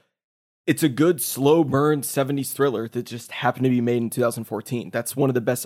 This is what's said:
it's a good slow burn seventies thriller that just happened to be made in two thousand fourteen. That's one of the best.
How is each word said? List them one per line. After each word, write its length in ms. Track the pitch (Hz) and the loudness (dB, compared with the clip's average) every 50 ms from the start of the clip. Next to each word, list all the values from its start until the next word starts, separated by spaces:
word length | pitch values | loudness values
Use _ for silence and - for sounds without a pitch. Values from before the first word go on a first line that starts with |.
| _ _ _ _ _ _ _ _ _ _ _ _ - | _ _ _ _ _ _ _ _ _ _ _ _ -2
it's 160 | - 143 127 160 | -2 0 2 2
a 60 | 151 | 0
good 300 | 120 127 156 175 175 131 | 2 4 4 4 2 0
slow 440 | - - - 120 135 143 160 170 160 | -2 -6 -4 2 4 6 6 6 4
burn 400 | 131 135 139 147 151 151 143 - | 2 2 2 2 2 2 0 -2
seventies 500 | - - 143 135 131 143 139 131 - - | -4 -2 -2 -2 -2 -2 -4 -4 -6 -2
thriller 340 | - 139 143 113 104 113 113 | 0 0 0 0 -2 -4 -4
that 140 | - 120 117 | -6 -8 -8
just 280 | - - 120 - - | -8 -10 -12 -12 -12
happened 320 | - - - 123 120 - 127 | -10 -2 -2 -2 0 2 2
to 80 | 131 | 2
be 100 | 123 120 | 2 2
made 160 | 117 120 120 120 117 | 2 2 0 0 -2
in 60 | 110 | -2
two 100 | - 123 | -2 0
thousand 220 | 123 117 117 120 110 | 0 0 -2 -4 -8
fourteen. 480 | - 110 104 - - 131 117 - - | -8 -8 -8 -6 -6 -8 -6 -6 -6
That's 240 | - 117 113 - - | -6 -6 -6 -6 -2
one 120 | 135 143 | 0 0
of 60 | 135 127 | 2 2
the 80 | 123 | 0
best. 240 | 110 127 123 - - | 0 0 -2 -4 -4